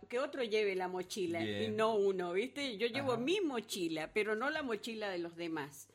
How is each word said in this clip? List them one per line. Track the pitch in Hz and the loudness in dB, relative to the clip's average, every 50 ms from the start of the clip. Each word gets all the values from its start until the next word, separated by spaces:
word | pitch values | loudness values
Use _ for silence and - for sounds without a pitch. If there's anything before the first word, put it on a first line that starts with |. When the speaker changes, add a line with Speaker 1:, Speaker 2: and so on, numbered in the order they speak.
| - - | -8 -4
Speaker 1:
que | 240 240 | -2 -2
otro | 285 285 285 277 247 | -2 -2 -2 -2 -2
lleve | 214 208 214 214 202 190 | 2 2 2 4 4 2
la | 185 180 | 2 0
mochila, | 180 180 185 180 - - 214 180 165 165 165 165 | 0 -2 -2 -4 -4 -2 -2 0 0 0 0 0
Speaker 2:
Bien. | - - 202 220 | 0 0 0 0
Speaker 1:
y | 220 214 | 0 2
no | 214 220 226 226 | 4 4 4 4
uno, | 208 196 196 190 180 180 175 175 | 6 4 4 4 2 0 0 0
¿viste? | 190 233 254 - 285 277 262 226 190 | 0 0 -2 -2 -4 -4 -4 -2 0
Yo | 233 | 0
llevo | 247 226 277 285 262 240 | 0 0 0 0 2 2
Speaker 2:
Ajá. | 226 | 2
Speaker 1:
mi | 247 294 370 427 | 2 2 2 4
mochila, | 381 302 262 226 - - - 208 175 165 160 156 156 160 - | 2 2 0 -2 -4 -4 -2 -2 -2 0 0 -2 -4 -2 0
pero | 214 208 214 214 | 0 2 2 2
no | 214 247 285 | 0 0 0
la | 311 311 294 | 0 0 -2
mochila | 254 226 202 - 233 226 214 208 202 | -2 -2 -4 -4 -6 -6 -4 -4 -2
de | 185 175 | -2 -2
los | 170 170 170 | -4 -4 -6
demás. | 165 170 165 160 156 139 147 - - - - - | -6 -6 -4 -4 -4 -4 -6 -8 -14 -18 -20 -18